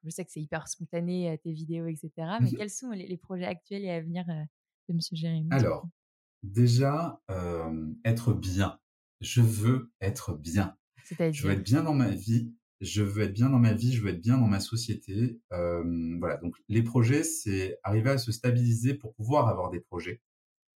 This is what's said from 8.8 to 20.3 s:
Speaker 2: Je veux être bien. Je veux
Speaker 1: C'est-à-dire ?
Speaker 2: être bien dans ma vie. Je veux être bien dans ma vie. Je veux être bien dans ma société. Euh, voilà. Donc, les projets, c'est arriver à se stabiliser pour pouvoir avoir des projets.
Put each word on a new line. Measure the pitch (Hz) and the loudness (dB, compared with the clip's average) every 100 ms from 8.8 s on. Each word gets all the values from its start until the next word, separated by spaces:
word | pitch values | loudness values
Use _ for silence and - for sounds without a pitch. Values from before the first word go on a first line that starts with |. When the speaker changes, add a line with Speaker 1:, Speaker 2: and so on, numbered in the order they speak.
| _ _ _ - | _ _ _ -14
Speaker 2:
Je | - 123 | -2 4
veux | 113 104 110 131 - - | 4 4 2 2 -2 -6
être | 98 - - | -4 -4 -6
bien. | 76 78 98 92 - _ _ | -8 -2 0 0 -4 _ _
Je | |
veux | - 165 | -10 -2
Speaker 1:
C'est-à-dire ? | 165 151 - | -2 0 0
Speaker 2:
être | 98 | 0
bien | 92 139 | 2 2
dans | 160 | 2
ma | 143 113 | 2 2
vie. | 95 113 117 - - _ - | 0 0 0 0 -10 _ -14
Je | 98 98 | -6 0
veux | 101 101 | 0 0
être | 101 | -2
bien | 95 131 | 2 4
dans | 131 | 6
ma | 117 | 6
vie. | 101 123 | 4 2
Je | 123 | 2
veux | 101 | 0
être | 87 | 0
bien | 104 131 | 2 4
dans | 110 | 4
ma | 98 | 2
société. | - 113 - 101 - 101 123 - - | 0 -4 -2 -6 -4 -2 -2 -4 -8
Euh, | 90 87 87 85 85 82 85 | -4 -2 0 -2 -2 -2 -4
voilà. | 87 73 | -4 -4
Donc, | 85 - - | -6 -8 0
les | 107 | 2
projets, | 117 123 117 143 | 4 4 4 4
c'est | 160 - 107 95 95 - | 2 -4 -2 -2 -2 -4
arriver | 104 107 120 | 0 2 2
à | 139 | 2
se | - | 0
stabiliser | 104 123 120 120 110 123 | -2 2 4 4 2 2
pour | 139 110 | -2 -6
pouvoir | - 110 147 117 | -8 0 2 4
avoir | 92 90 | 2 -2
des | 87 | -6
projets. | - 87 85 - _ | -8 -8 -8 -10 _